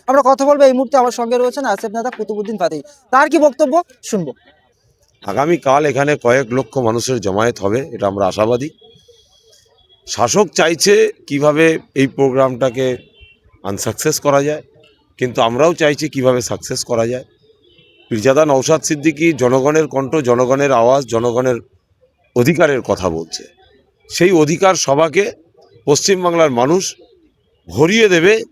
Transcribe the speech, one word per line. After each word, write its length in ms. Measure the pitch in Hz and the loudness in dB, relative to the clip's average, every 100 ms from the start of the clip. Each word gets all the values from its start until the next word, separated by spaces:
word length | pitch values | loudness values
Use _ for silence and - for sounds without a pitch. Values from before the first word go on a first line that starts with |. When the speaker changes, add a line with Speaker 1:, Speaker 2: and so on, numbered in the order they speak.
| - | 0
Speaker 1:
আমরা 140 | 269 262 | 2 4
কথা 200 | 269 277 | 2 2
বলবো। 180 | 294 | 6
এই 100 | 277 | 6
মুহূর্তে 240 | 254 254 269 | 4 0 0
আমার 140 | 247 | 0
সঙ্গে 260 | 233 233 247 | -2 -4 -2
রয়েছেন 280 | 247 240 269 | -2 -2 -4
আসিফ 260 | 196 226 | -4 -6
নেতা 180 | 220 240 | -8 -8
কুতুবুদ্দিন 480 | 240 214 208 208 214 | -8 -8 -8 -6 -4
ফাতিহি। 240 | 170 156 - - - | -4 -4 -12 -20 -2
তার 180 | 254 302 | 2 2
কি 100 | 311 | 4
বক্তব্য 440 | 294 233 302 320 349 _ - | 2 2 -2 -2 -4 _ -8
শুনবো। 260 | 208 156 - _ _ _ _ _ _ _ _ | -6 -6 -12 _ _ _ _ _ _ _ _
Speaker 2:
আগামীকাল 600 | - 101 147 170 139 135 151 | -8 -4 0 0 2 2 2
এখানে 300 | 127 143 147 | 0 0 0
কয়েক 240 | 120 127 120 | 2 0 0
লক্ষ 240 | 127 131 135 | -4 -4 -2
মানুষের 420 | 117 117 117 127 | -2 -2 -4 -4
জমায়েত 380 | 95 95 117 117 | -2 -2 -2 -2
হবে, 200 | 98 113 151 | -2 -4 -6
এটা 160 | 117 101 | -6 -4
আমরা 200 | 98 95 | -2 -2
আশাবাদী। 420 | 92 110 123 147 _ _ _ _ _ _ _ _ _ _ _ _ _ - | 0 0 -2 -6 _ _ _ _ _ _ _ _ _ _ _ _ _ -12
শাসক 400 | - 117 170 - | -2 0 0 -2
চাইছে 580 | - 165 165 190 208 220 - - | 0 0 0 2 2 2 -4 -8
কিভাবে 520 | 139 147 147 165 160 - 139 | -2 0 2 2 2 -4 -2
এই 120 | 135 | -2
প্রোগ্রামটাকে 880 | - 139 127 131 127 131 120 131 123 - _ - _ _ _ | 0 0 2 0 0 -4 -2 -4 -4 -10 _ -20 _ _ _
আনসাকসেস 560 | 98 101 - - 156 147 | -10 -8 -8 -4 -4 -2
করা 240 | 143 139 | 0 0
যায়, 180 | 143 151 - _ _ _ _ - | 0 -6 -10 _ _ _ _ -8
কিন্তু 240 | 127 120 | -6 0
আমরাও 320 | 117 120 160 | 0 2 0
চাইছি 360 | 175 156 139 151 | 2 0 0 -4
কিভাবে 320 | 135 127 127 | -2 0 0
সাকসেস 420 | 117 98 - - | -2 -8 -8 -10
করা 240 | - 117 113 | -4 -2 -2
যায়। 180 | 123 - _ _ _ _ _ _ _ - | -4 -12 _ _ _ _ _ _ _ -8
পীরজাদা 360 | 113 113 135 156 | -2 2 2 4
নওশাদ 360 | 135 127 156 | 2 0 -2
সিদ্দিকী 520 | - 151 147 147 165 | -2 -2 -2 0 -2
জনগণের 540 | 139 123 131 135 156 151 | 0 2 2 2 0 0
কণ্ঠ, 280 | 135 135 160 | -2 -2 -2
জনগণের 560 | 120 120 123 135 143 | 0 2 2 0 2
আওয়াজ, 340 | 123 117 139 123 | 2 4 2 0
জনগণের 500 | 113 120 117 127 117 - _ _ _ _ _ _ 123 | -2 -2 -2 -2 -2 -6 _ _ _ _ _ _ -2
অধিকারের 460 | 123 165 160 135 | 0 2 2 0
কথা 280 | - 98 92 | -2 -2 -2
বলছে। 340 | 80 82 - - _ _ _ _ _ - | -4 -8 -14 -18 _ _ _ _ _ -12
সেই 220 | - 175 | 0 2
অধিকার 440 | 175 147 165 190 175 | 2 2 0 0 0
সভাকে 560 | - 139 160 151 202 - _ _ _ _ - | 0 0 0 0 -4 -6 _ _ _ _ -2
পশ্চিমবাংলার 680 | 143 - 190 175 170 156 | 0 2 0 0 2 2
মানুষ 440 | 120 131 180 175 - - _ _ _ _ _ - | 2 0 0 -2 -12 -20 _ _ _ _ _ -10
ভরিয়ে 400 | 87 160 220 214 | 0 2 4 4
দেবে, 340 | 170 170 220 226 | 4 2 0 -2